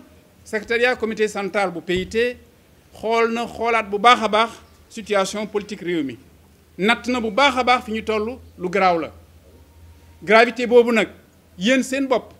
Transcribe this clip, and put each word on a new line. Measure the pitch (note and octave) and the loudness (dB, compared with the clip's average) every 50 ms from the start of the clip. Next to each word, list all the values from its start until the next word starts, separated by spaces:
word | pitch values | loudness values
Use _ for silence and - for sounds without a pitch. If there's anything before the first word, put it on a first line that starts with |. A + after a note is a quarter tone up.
| - - - - _ _ _ _ _ | -10 -20 -20 -20 _ _ _ _ _
secrétariat | - A3 G#3+ G#3 G#3+ A3+ A#3 A#3+ B3+ B3 | -10 -8 -8 -4 -4 -2 0 0 0 0
comité | B3 A3 A3 A3 - G#3+ | -2 -4 -6 -2 -2 -2
central | G#3 - G3+ G3+ F#3+ - G#3 G3+ F#3 | -2 -2 -4 -6 -4 -2 -2 -2 -2
bu | F3 E3 | -4 -6
P | - - F3+ F#3 | -6 -4 -4 -4
I | F#3 | -4
T | F#3 G#3+ A3+ A#3+ B3 B3 - - - _ _ _ _ _ _ _ _ - - | -4 -2 -2 -2 -2 -4 -8 -16 -20 _ _ _ _ _ _ _ _ -16 -8
xool | - A3 A#3 A#3 A3+ A#3 | -4 -2 2 2 2 2
na | A3+ A#3 A#3 | 0 -4 -6
xoolaat | - - - A3 A#3 A#3 A3+ G#3+ G3 | -6 -6 -4 -2 0 0 0 -2 -2
bu | G#3 G3+ | -4 2
baax | G3 A#3+ B3 G#3+ | 4 4 6 4
a | A3 G#3 | 2 2
baax | G#3 G#3+ A3+ A3 - - - - _ _ _ _ | 2 2 0 0 -4 -10 -20 -20 _ _ _ _
situation | - A3+ G#3 - G#3 G3 F#3+ F#3 - G#3 G#3+ | -16 -16 -6 -2 -2 0 0 -2 -4 -6 -8
politique | - - G#3 G3+ - A3 - | -6 -6 -6 -6 -8 -10 -10
réew | E3+ E3+ F3 E3 C#3+ | -6 -4 -4 -2 -4
mi. | C3 A#2 - - - - _ _ _ _ _ _ _ _ | -4 -8 -12 -18 -20 -20 _ _ _ _ _ _ _ _
Natt | - F3+ A3 A#3 A#3 - A#3 | -2 0 0 0 0 -2 -4
na | B3 B3+ | -4 -4
bu | A3 A3+ | -4 -2
baax | F#3+ A3+ C#4 C#4+ B3 | 0 2 2 2 2
a | C4 B3+ | 0 0
baax | B3 B3 B3 - | 2 0 0 -2
fi | G#3+ | -4
ñu | G#3+ A3 - | -8 -6 -4
toll | A3 A3 G#3+ G#3+ A3+ C4 - - - - - | -4 -4 -4 -4 -6 -8 -10 -16 -20 -12 -10
lu | F3 F3+ | -6 -4
garaaw | F3 G3 F#3+ F#3 F3 E3 | 0 2 2 2 2 2
la. | D3 A#2 - - - _ _ _ _ - - - - _ _ - - - - - - - - - | -2 -6 -10 -16 -20 _ _ _ _ -20 -20 -20 -20 _ _ -20 -20 -20 -20 -20 -20 -20 -20 -10
Gravité | E3+ D#3 G#3 A3+ A#3+ A#3+ A#3+ - B3 | 0 6 6 6 6 6 2 -2 0
boobu | G#3 A#3+ A#3+ A#3 A#3+ | 4 6 6 6 6
nag | A#3 A3 F3+ - - - - _ _ _ _ _ _ - | 4 2 0 -2 -6 -12 -20 _ _ _ _ _ _ -4
yéen | F3+ A3+ C4 C4 | 0 2 2 2
seen | A#3+ - B3+ C#4 C#4 B3+ | 2 0 -2 -4 0 0
bopp | B3 G#3 G#3 - - | 0 0 -2 -6 -14